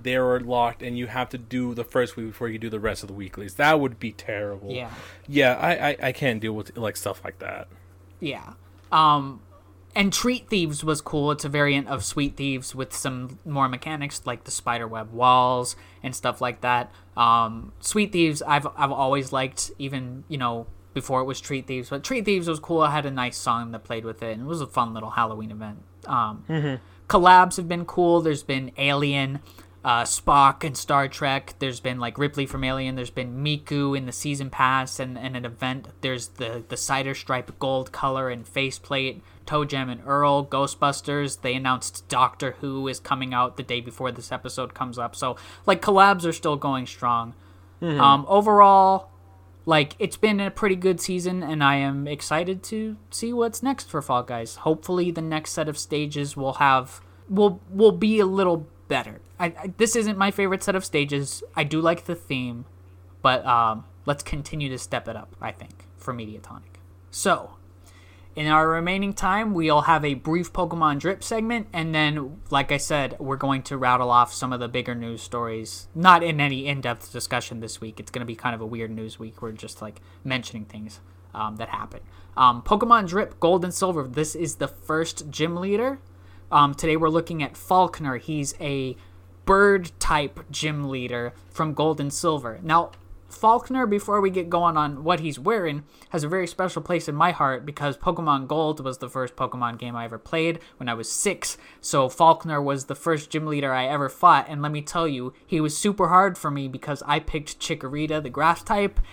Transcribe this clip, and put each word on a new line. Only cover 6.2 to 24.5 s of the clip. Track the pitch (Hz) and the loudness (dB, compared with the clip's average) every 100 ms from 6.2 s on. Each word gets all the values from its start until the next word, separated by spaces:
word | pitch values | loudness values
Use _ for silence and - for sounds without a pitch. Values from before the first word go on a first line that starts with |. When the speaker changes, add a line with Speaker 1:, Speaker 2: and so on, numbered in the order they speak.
| 139 110 | -2 -2
Speaker 1:
deal | 110 | -4
with, | 107 104 - | -6 -8 -6
like, | 107 - | -6 -4
stuff | 101 - | -6 -6
like | 87 - | -10 -12
that. | - - - - - - - - | -10 -10 -14 -20 -20 -20 -20 -10
Speaker 2:
Yeah. | 156 113 - - - - - | -8 -8 -12 -20 -20 -20 0
Um, | 160 156 147 139 123 - - - - - | 6 6 6 2 -10 -18 -20 -20 -20 -6
and | 208 196 | 0 0
Treat | - 247 247 - | 2 0 -2 0
Thieves | 208 160 147 | 0 0 -2
was | 156 151 | -2 -2
cool. | - 151 143 | -2 0 0
It's | 147 | 0
a | 147 | -2
variant | 147 143 139 127 | 2 4 2 0
of | 135 | -4
Sweet | - - 143 - | -4 -2 -2 -2
Thieves | 139 131 127 | -4 -4 -6
with | 131 131 | -8 -8
some | - 139 127 127 135 165 | -6 -6 -6 -8 -12 -6
more | 143 131 | 0 0
mechanics, | 123 - 156 143 - | 0 -6 -6 -8 -8
like | - 120 | -8 -8
the | - | -8
spider | - - 120 113 | -8 -4 -4 -4
web | 113 110 | -8 -10
walls | 117 127 127 123 127 123 - - - | 2 6 6 6 2 -2 -6 -14 -12
and | 131 | -10
stuff | 127 127 117 | -4 -4 -2
like | 127 120 | -4 -2
that. | 123 123 123 - - - | 0 0 0 -10 -10 2
Um, | 117 117 113 113 - - | 4 6 2 -4 -12 -10
Sweet | - 214 208 | -4 0 0
Thieves, | 180 165 143 | 2 2 2
I've, | - 147 147 - | 0 0 0 -2
I've | 143 | -2
always | 135 135 139 131 | 2 2 0 0
liked, | 135 131 - - - | -2 -4 -4 -10 -8
even, | 139 135 127 127 143 | -8 -8 -10 -12 -10
you | 147 | -6
know, | 123 117 113 - - | -4 -4 -8 -16 -10
before | 135 123 131 | -8 -2 -2
it | |
was | 131 135 | -2 -6
Treat | - 139 - | -6 -6 -4
Thieves. | 127 123 | -8 -6
But | 139 | -8
Treat | - - | -4 -2
Thieves | 196 190 170 | 0 0 0
was | 160 | -4
cool. | - 165 | -2 2
It | 151 | 4
had | 151 143 | 2 -2
a | |
nice | 131 123 - | -2 -4 -2
song | - 117 117 | -2 -2 -2
that | 113 | -10
played | - 117 | -8 -8
with | 113 110 | -6 -8
it, | 113 | -8
and | 110 | -8
it | |
was | 139 | -6